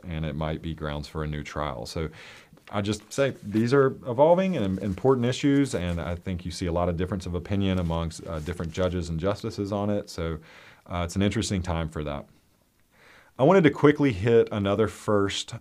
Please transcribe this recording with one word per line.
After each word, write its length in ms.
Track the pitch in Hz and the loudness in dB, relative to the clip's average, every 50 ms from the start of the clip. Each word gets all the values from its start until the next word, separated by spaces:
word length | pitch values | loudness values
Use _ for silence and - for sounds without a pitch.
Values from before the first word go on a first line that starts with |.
| - 90 | -12 -8
and 160 | 82 78 80 | -6 -6 -4
it 120 | 78 69 | -4 -4
might 260 | 73 80 78 80 78 | -4 -4 -4 -4 -4
be 100 | - 82 | -6 -8
grounds 340 | 78 78 80 76 73 76 73 | -8 -6 -6 -6 -6 -6 -8
for 160 | - - 80 | -8 -6 -6
a 40 | 76 | -6
new 160 | 76 76 73 | -4 -6 -6
trial. 420 | 73 - - 78 76 76 65 58 60 | -8 -8 -6 -6 -6 -6 -6 -8 -10
So 240 | - - 85 80 76 - - - - - - - _ - - _ - | -8 -6 -6 -6 -6 -8 -12 -20 -20 -20 -20 -20 _ -20 -20 _ -8
I 80 | - 104 | -6 -4
just 320 | 101 104 107 - - - | -2 -2 -2 -4 -6 -8
say 220 | - - 139 131 113 - | -2 0 0 0 -2 -6
these 320 | - 104 98 107 117 117 135 | -8 -2 0 0 2 4 4
are 140 | 143 135 135 - - - | 4 4 4 2 -2 -6
evolving 500 | 131 117 120 147 160 175 180 190 190 180 | -4 2 4 6 6 6 4 2 0 0
and 220 | 139 104 95 95 95 | -2 0 -2 -2 -2
important 480 | 101 107 92 - - 131 135 123 117 | -2 -2 -2 2 4 4 4 4 2
issues, 480 | 123 127 - - 143 139 139 139 123 113 | 0 0 2 2 4 4 4 2 2 0
and 260 | 90 85 90 87 85 | -4 -2 -2 -4 -4
I 140 | 78 87 87 | -4 -4 -6
think 320 | 85 - 95 92 85 - | -6 -6 -6 -6 -6 -6
you 40 | 90 | -8
see 140 | 85 - 98 | -8 -4 -4
a 80 | 85 | -2
lot 160 | 82 87 87 90 | 0 0 0 0
of 80 | 85 | 0
difference 300 | 80 90 87 107 92 - | -2 -2 -2 -4 -6 -6
of 80 | 90 87 | -6 -6
opinion 440 | 87 85 - 104 98 98 95 92 92 | -6 -4 -2 -2 0 0 2 0 0
amongst, 480 | 90 80 82 82 82 82 - - - | 0 0 -2 -2 -2 -4 -6 -10 -12
uh, 120 | 85 85 78 | -8 -8 -8
different 340 | 76 82 87 - 90 80 | -6 -6 -6 -6 -6 -6
judges 380 | 78 95 92 90 87 90 85 80 | -2 -2 0 0 0 -2 -4 -4
and 100 | 82 80 | -4 -2
justices 500 | 80 98 101 - - 113 - - 101 98 | -2 -2 -2 -2 -6 -10 -6 -6 -6 -4
on 200 | 104 101 101 104 | -4 -4 -2 -2
it. 180 | 104 104 - - | -2 -4 -4 -8
So, 300 | - - 82 82 80 78 - - - - - - - _ _ - | -8 -6 -6 -6 -6 -8 -10 -16 -20 -20 -20 -20 -20 _ _ -8
uh, 140 | 92 87 87 | -6 -4 -4
it's 120 | 85 - | -4 -2
an 60 | 95 | 0
interesting 400 | 98 104 104 117 101 - 107 92 | 0 0 0 0 -2 -2 -2 -4
time 260 | 82 87 85 82 82 80 | -2 -2 -4 -4 -4 -6
for 160 | - 80 76 | -6 -6 -6
that. 220 | 73 71 69 - _ _ _ _ _ _ _ _ _ _ _ _ _ _ _ _ - - - _ _ _ - | -6 -8 -8 -10 _ _ _ _ _ _ _ _ _ _ _ _ _ _ _ _ -20 -20 -20 _ _ _ 2
I 20 | |
wanted 220 | 127 156 190 196 165 | 4 6 8 8 8
to 60 | 143 | 6
quickly 420 | 143 - - 143 143 143 147 139 | 4 6 6 6 6 6 4 2
hit 360 | 110 87 101 117 117 117 113 - | 2 2 2 6 6 6 6 4
another 340 | - 107 98 98 101 104 110 | 0 0 2 2 2 2 2
first, 680 | 98 - - - - 107 101 98 98 98 - - - - 113 | 0 -2 -6 -2 0 2 2 2 2 -2 -4 -8 -8 -12 -14